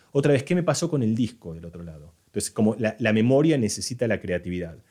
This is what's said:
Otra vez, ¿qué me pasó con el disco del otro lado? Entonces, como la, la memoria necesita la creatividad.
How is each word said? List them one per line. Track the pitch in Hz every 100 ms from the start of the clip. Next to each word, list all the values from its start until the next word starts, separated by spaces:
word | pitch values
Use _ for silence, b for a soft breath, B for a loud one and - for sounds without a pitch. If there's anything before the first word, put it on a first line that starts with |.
| b
Otra | 143 143
vez, | 139
¿qué | - 180
me |
pasó | 170 143 165
con | 147
el | 110 113
disco | 113 - 87
del | 82 85
otro | 85
lado? | 85 78 73 _ _
Entonces, | 104 -
como | - 107 110
la, | 110 -
la | 110
memoria | 107 117 135 160 147
necesita | 107 104 - 123 117
la | 98
creatividad. | 92 87 87 90 85 82 _